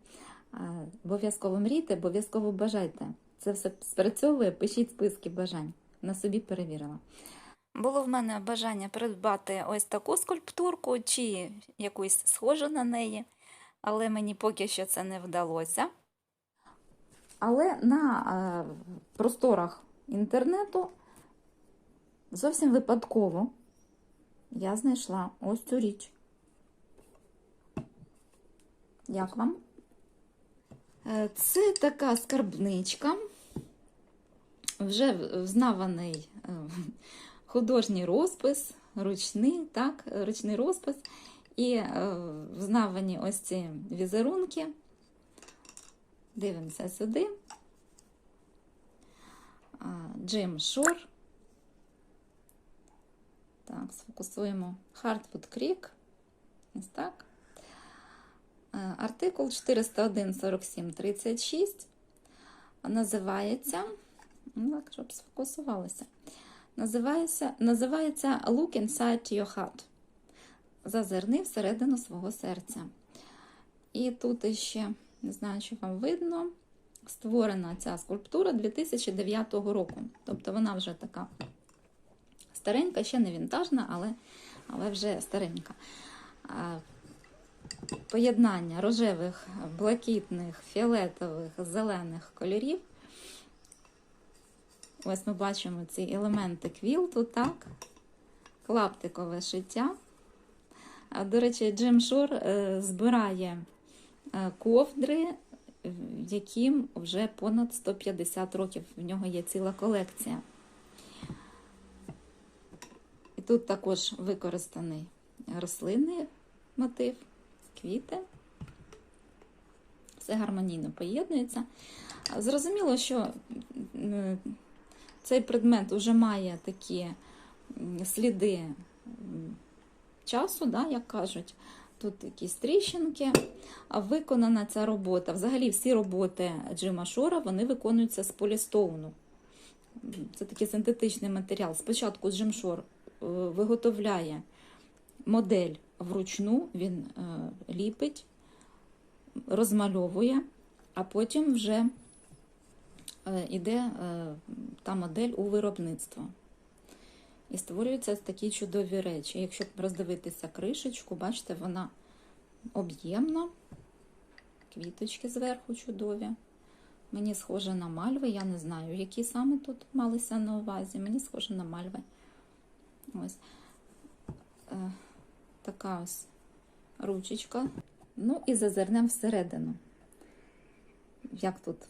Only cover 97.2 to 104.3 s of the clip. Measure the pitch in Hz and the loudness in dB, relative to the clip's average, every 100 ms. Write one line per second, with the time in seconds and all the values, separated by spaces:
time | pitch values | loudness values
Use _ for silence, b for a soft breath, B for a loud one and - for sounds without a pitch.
97.2 | 233 - 262 339 - - - - - - | 0 0 0 -2 -10 -18 -18 -20 -20 -20
98.2 | - - - - - 226 196 - 180 - | -20 -20 -20 -12 0 2 2 0 -8 -6
99.2 | 175 175 - 185 190 233 269 381 - - | -6 -6 -4 -6 -4 0 0 -2 -10 -20
100.2 | - - - - - B B B B - | -20 -20 -20 -20 -20 B B B B -4
101.2 | 196 233 240 240 214 208 247 240 233 262 | 2 4 4 4 2 4 8 8 8 6
102.2 | 285 277 - 202 196 190 196 185 226 240 | 4 2 2 2 2 0 -2 2 6 6
103.2 | 208 185 185 175 165 - B B B - | 4 0 -4 -6 -10 -18 B B B -20
104.2 | - | -8